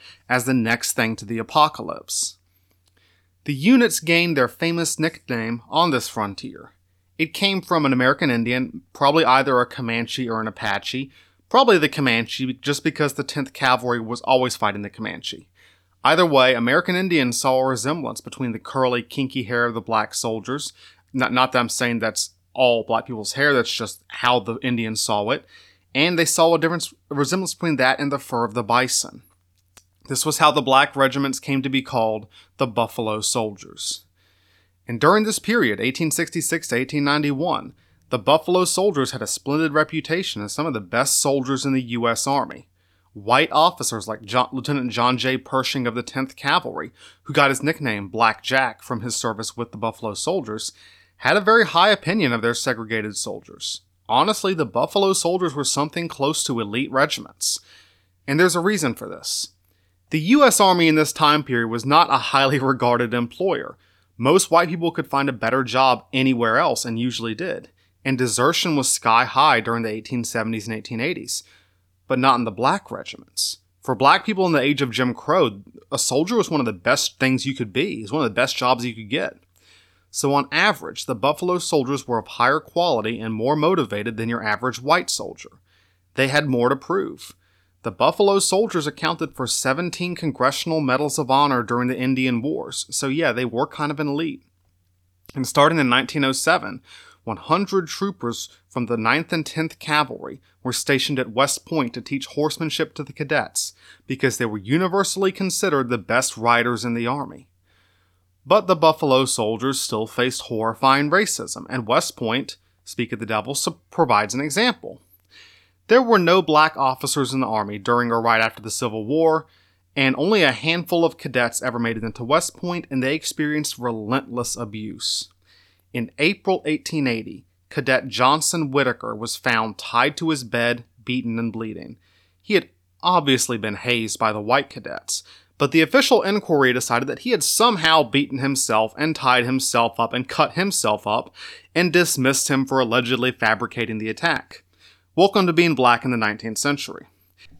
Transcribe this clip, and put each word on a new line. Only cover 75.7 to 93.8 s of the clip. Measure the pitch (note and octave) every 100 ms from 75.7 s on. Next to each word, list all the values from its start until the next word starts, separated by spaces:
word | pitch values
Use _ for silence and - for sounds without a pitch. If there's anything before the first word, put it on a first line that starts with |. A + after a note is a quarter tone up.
| - -
a | C3+
soldier | - B2+ F3 A#3
was | F#3
one | D#3
of | A#2+
the |
best | F#2+ A2+ C3 - -
things | C3 C3 C3+
you |
could | C3 A2+
be. | G2+ F#3+ A2
It |
was | G#2
one | C#3+
of | B2
the |
best | G#2 C3+ -
jobs | B2+ B2 B2
you | A2
could | G#2
get. | C#3 F#3+ - _ _ _ _ _ _ _
So | - C#3
on | C#3 C3+
average, | D#3 G3+ G3 D#2+ - -
the | A#2
Buffalo | C3 D3+ F3+ F3+
Soldiers | - D#3 B2+ C#3 -
were | A#2
of | -
higher | - A#2+ D3+
quality | - - F3 B2 G#2+ A#2
and | A2+
more | A2 A#2+ D3+
motivated | D3+ F#3 A2+ G2+ G#2+ A2
than | A#2
your | A#2
average | A2 G#2 B2+ A#2+
white | C3 E3+ -
soldier. | - G2+ - - _ _ _ _ _ _ -
They | C3+
had | D3 D3
more | B2+ A#2+
to | C#3
prove. | - F#3 F#3+ C#2+ - - _ _ _ _
The | A#2
Buffalo | F#2+ C3+ E3 G3+ G3
Soldiers | F#3+ F#3+ A3 F3+ D3
accounted | - - E3 D#3 -
for | B2
seventeen | - C3 C3+ F3 - F3+ E3+
Congressional | E3 C3 C3 - - D#3+
Medals | C#3 C3 D3 D3
of | B2+
Honor | C3+ C#3+ B2+
during | A2 A#2+ B2
the | B2+
Indian | B2+ C3 C3 A#2+
Wars, | C3 D#3 C2 - -
so | - C#3
yeah, | C#3+ D#3
they | A#2
were | B2 A#2 D3+
kind | -